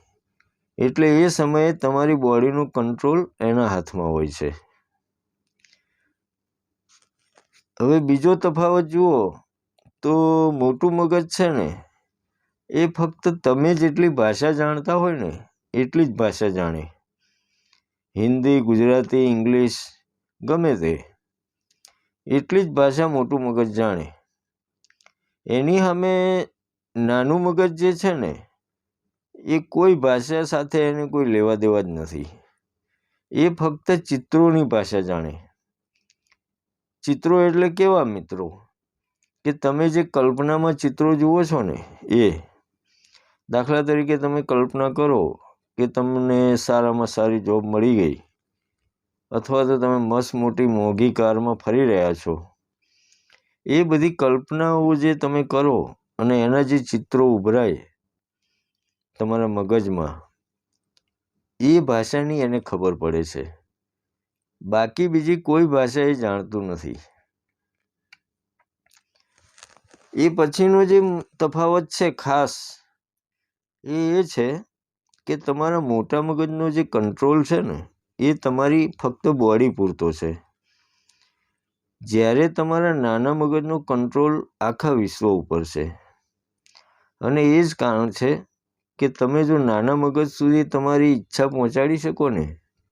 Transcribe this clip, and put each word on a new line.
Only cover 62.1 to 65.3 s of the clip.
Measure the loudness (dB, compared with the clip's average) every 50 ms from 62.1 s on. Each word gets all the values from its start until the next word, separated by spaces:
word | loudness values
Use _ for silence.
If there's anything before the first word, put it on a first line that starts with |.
| -2 -4 -2 -2 -2 -2
એને | -2 -2 -2 -4
ખબર | -4 -6 -6 -2 -2 -2 -2
પડે | -2 -2 -2 -2 -2 -4
છે. | -6 -8 -12 -12 -12 -16 _ _ _ _ _ _ _ _ _ _ _ _ _ _ _ _ _ _ _ _ -18
બાકી | -8 -2 0 0 0 0 -2 -2 -2
બીજી | 0 0 0 0 0